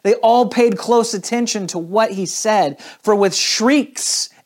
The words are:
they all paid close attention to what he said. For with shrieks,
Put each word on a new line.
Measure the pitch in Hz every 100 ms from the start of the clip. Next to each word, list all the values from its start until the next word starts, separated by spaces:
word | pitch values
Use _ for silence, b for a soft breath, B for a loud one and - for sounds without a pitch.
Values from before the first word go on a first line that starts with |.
they | 196
all | 226 226 247 247
paid | 240 240 190
close | - 240 226
attention | 202 - 240 233 214 180
to | 175
what | 165 208 220
he | 196 180
said. | - 214 208 147 139
For | - - 208
with | 202 196 -
shrieks, | - - 233 294 - - - - - b